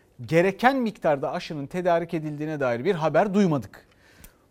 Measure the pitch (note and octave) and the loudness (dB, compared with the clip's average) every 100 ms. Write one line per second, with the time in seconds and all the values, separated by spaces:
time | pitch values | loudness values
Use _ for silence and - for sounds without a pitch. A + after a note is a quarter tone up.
0 | _ - A#2 D#3+ F#3+ G3 A#3+ C4+ A3 - | _ -18 0 2 2 2 2 2 -2 -2
1 | E3+ C#3+ C#3 F3 - D3+ C#3 F3+ F3+ E3+ | 0 0 -2 -6 -8 -10 -6 -4 0 0
2 | E3+ E3+ D3+ D3 D#3 D3+ B2+ A#2 D#3+ F3 | 0 -6 -6 -6 -6 -2 -2 0 -2 0
3 | D#3 D3+ G#3 G3 F#3+ C#3+ - - _ _ | 2 2 2 2 2 0 -4 -16 _ _
4 | _ - - _ _ | _ -20 -20 _ _